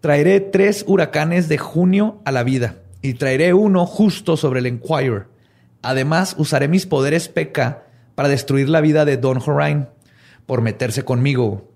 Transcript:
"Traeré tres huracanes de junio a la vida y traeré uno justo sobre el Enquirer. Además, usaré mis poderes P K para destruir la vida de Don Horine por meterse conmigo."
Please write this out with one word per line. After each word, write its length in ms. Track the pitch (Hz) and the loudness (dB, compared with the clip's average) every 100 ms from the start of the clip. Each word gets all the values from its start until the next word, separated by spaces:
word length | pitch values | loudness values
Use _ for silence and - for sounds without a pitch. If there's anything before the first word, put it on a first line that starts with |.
"Traeré 380 | 156 143 156 196 | 0 2 4 2
tres 440 | 196 185 202 - - | 2 2 2 0 0
huracanes 600 | 190 156 156 156 175 160 | 0 2 -2 0 0 0
de 80 | 151 | -2
junio 640 | - 160 185 190 214 208 - | -2 0 2 2 0 -4 -4
a 60 | |
la 120 | 131 | -2
vida 340 | 123 131 120 - - - | 0 0 -2 -6 -20 -8
y 120 | 135 120 | -8 -4
traeré 380 | 135 131 170 | -2 2 4
uno 320 | 180 214 185 175 | 4 4 2 0
justo 520 | - 208 156 - 160 | 2 0 2 -2 0
sobre 220 | 147 127 | 0 0
el 80 | 123 | -2
Enquirer. 600 | 120 - 156 135 104 98 _ _ _ _ _ | -6 -4 -2 0 -2 -8 _ _ _ _ _
Además, 540 | - 131 139 160 185 - | -4 -2 0 0 -2 -2
usaré 300 | 151 143 139 | -2 0 2
mis 180 | 185 185 | 0 0
poderes 420 | 147 135 160 165 | 0 0 0 -2
P 220 | - 156 | -6 -4
K 320 | - 123 - - _ _ - | -2 -4 -4 -16 _ _ -4
para 140 | 143 | 0
destruir 400 | 139 - 139 139 | 0 0 0 2
la 120 | 160 | 2
vida 240 | 156 151 147 | 4 4 2
de 120 | 131 | 2
Don 240 | 131 131 139 | 0 -2 -2
Horine 420 | 143 147 147 131 _ _ _ _ _ - | 0 0 -2 -4 _ _ _ _ _ -6
por 160 | 127 | -2
meterse 420 | 113 104 127 131 | -2 -2 -4 -4
conmigo." 680 | - 123 135 127 117 98 - | -2 0 0 0 -2 -4 -12